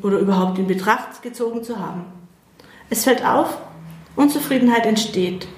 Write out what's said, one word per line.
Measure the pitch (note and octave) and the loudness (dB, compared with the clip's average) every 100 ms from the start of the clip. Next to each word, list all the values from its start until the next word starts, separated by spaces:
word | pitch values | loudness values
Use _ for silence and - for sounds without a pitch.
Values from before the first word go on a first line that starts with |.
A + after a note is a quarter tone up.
oder | G3+ G3 | -2 2
überhaupt | G3 F#3 F#3 F#3 | 2 2 2 0
in | F#3+ | -2
Betracht | F#3 G3 B3 - - | 0 0 0 -2 -14
gezogen | A#3+ A#3+ A#3 A#3 | -14 -6 -4 -4
zu | A3+ G3+ | -8 -8
haben? | E3 F3+ F3 - - _ _ - - - - | -8 -10 -12 -16 -20 _ _ -20 -20 -20 -8
Es | A#3+ | -2
fällt | C4 A#3+ A#3 | 2 2 2
auf, | B3+ - - - - - - - | 2 0 -4 -14 -18 -20 -20 -8
Unzufriedenheit | - C#4+ D4 - C4 A#3+ A#3 A3 | 2 2 2 0 4 4 4 4
entsteht, | G#3+ - F#3 F3+ F3+ - | 0 0 0 -2 -4 -10